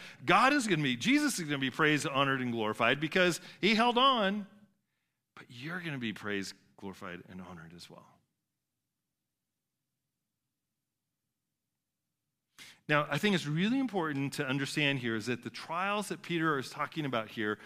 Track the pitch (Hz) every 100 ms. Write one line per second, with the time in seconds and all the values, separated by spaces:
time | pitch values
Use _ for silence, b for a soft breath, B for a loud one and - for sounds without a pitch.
0 | B B 127 185 254 294 220 160 143 120
1 | 160 285 294 - 156 143 135 - 151 147
2 | 151 135 139 135 123 117 107 107 117 143
3 | 151 190 180 165 B B 190 220 240 240
4 | 269 247 196 208 196 - - _ _ _
5 | _ _ _ - - 120 147 180 170 139
6 | 117 95 104 101 95 - _ - 98 92
7 | 98 87 - 92 90 87 82 85 - 76
8 | - _ _ _ _ _ _ _ _ _
9 | _ _ _ _ _ _ _ _ _ _
10 | _ _ _ _ _ _ _ _ _ _
11 | _ _ _ _ _ _ _ _ _ _
12 | _ _ _ _ _ B B B - 147
13 | 151 143 208 180 139 151 202 269 262 202
14 | 160 139 139 - 135 135 139 156 147 139
15 | 120 110 104 117 113 - - 170 196 208
16 | 202 165 - 170 160 143 120 - 143 165
17 | 139 120 107 117 107 104